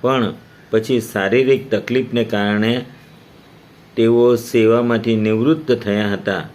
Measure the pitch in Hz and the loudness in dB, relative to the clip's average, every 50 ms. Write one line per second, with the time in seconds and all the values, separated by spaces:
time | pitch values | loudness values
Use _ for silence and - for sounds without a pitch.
0 | - 127 135 131 117 95 80 - - - - - - - - 113 110 - 131 120 | 0 0 0 0 -2 -2 -4 -8 -18 -20 -20 -20 -12 -2 -2 -2 0 0 -2 -2
1 | 107 - - 104 98 98 107 127 131 127 135 131 - - 110 101 - - 117 131 | -2 -4 -4 -4 -2 2 2 2 4 2 2 0 0 -4 -4 -4 -4 -2 -2 -2
2 | 127 123 - 117 113 110 - 104 104 104 104 104 107 113 117 127 156 - - - | -2 -2 -2 -4 -2 -2 -2 -2 -2 0 0 0 0 0 -2 -2 -4 -10 -18 -20
3 | - - - - - - - - - - - - - - - - - - - - | -20 -20 -20 -20 -20 -20 -20 -20 -20 -20 -20 -20 -20 -20 -20 -20 -20 -12 -2 0
4 | 113 113 117 117 120 123 123 117 117 - - 120 110 110 117 120 120 120 117 113 | 2 4 4 4 4 4 4 2 -2 -2 0 2 4 4 4 4 2 0 0 -2
5 | 104 113 113 110 107 107 110 110 117 143 160 156 156 - 123 98 98 101 101 104 | 0 0 0 0 0 0 0 0 2 0 0 0 0 -2 -2 -2 0 -2 -2 -2
6 | 107 101 101 95 - 101 95 90 80 - | -2 -2 -4 -4 -4 -4 -6 -6 -6 -12